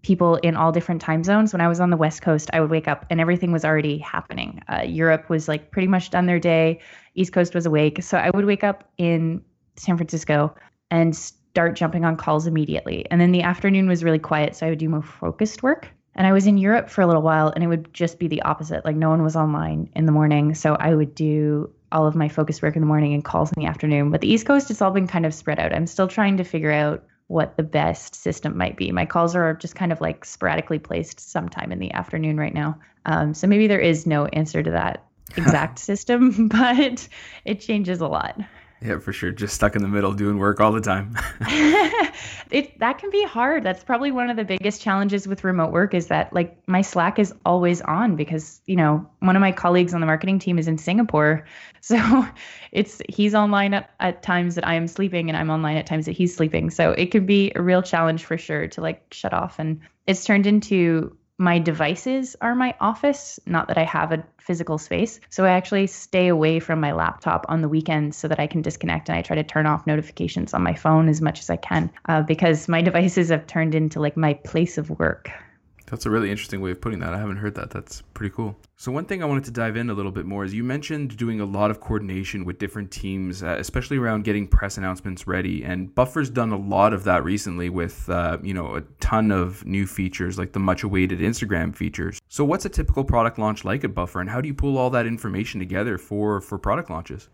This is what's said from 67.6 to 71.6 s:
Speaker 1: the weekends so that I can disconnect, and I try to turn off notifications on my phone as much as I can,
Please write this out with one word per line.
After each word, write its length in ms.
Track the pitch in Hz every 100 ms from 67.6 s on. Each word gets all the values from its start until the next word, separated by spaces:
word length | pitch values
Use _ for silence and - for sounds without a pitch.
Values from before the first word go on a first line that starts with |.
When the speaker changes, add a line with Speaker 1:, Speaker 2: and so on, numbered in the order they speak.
Speaker 1:
the 80 | 151
weekends 480 | 156 156 156 147 -
so 100 | 156
that 140 | 156
I 40 |
can 160 | 147 170
disconnect, 460 | 151 - 170 165 -
and 100 | -
I 40 |
try 160 | 165 156
to 60 |
turn 220 | 156 156
off 220 | 151 151 -
notifications 640 | 151 151 - 160 - -
on 80 | -
my 120 | 87
phone 340 | 160 160 160 160
as 140 | 156
much 180 | 156 -
as 100 | -
I 60 |
can, 340 | 165